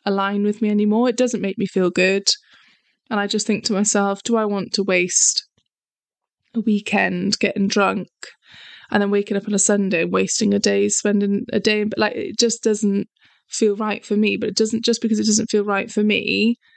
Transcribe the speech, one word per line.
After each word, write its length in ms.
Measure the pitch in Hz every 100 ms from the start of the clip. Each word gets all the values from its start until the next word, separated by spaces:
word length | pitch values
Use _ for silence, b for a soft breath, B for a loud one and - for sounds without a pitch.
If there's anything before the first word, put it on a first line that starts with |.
| -
align 380 | 196 196 202
with 180 | 208 208
me 80 | 214
anymore. 400 | 208 208 214 247
It 80 | 233
doesn't 240 | 254 214
make 160 | 196 -
me 80 | 196
feel 240 | 190 185
good. 340 | 175 185 196 196 - b b b b b b _
And 100 | 214
I 80 | 202
just 180 | 214 -
think 200 | 202 -
to 80 |
myself, 500 | 196 202 208 202 196
"Do 140 | - 233
I 80 | 214
want 260 | 202 180
to 100 | -
waste 640 | 190 185 180 - - - - _ _ _ _ _ _ _ _ _ _
a 80 | 233
weekend 760 | 220 208 202 202 190 180 190 -
getting 280 | 202 - 196
drunk 400 | 208 196 190 180 _ - _ B B B B B
and 120 | 208
then 100 | 202
waking 260 | 202 202 202
up 100 | 196
on 60 |
a 60 | 202
Sunday 420 | - 202 196 170
and 100 | 170
wasting 420 | 185 190 - 208
a 60 | 202
day, 300 | - 196 208
spending 560 | 202 208 202 202 202 -
a 60 | -
day?" 240 | 208 214 214
But, 140 | -
like, 160 | 214 -
it 220 | - 214
just 240 | 233 220
doesn't 460 | 226 208 208 196 - _ b b _
feel 280 | - 220 202
right 280 | 214 208 -
for 120 | 208
me. 180 | 214 196
But 140 | 214
it 60 | 196
doesn't, 280 | 220 226
just 180 | 240 233
because 180 | 226 214
it 60 | 214
doesn't 260 | 214 226
feel 120 | 208
right 260 | 208 196 190
for 140 | -
me, 540 | 208 196 - 190 220 240 b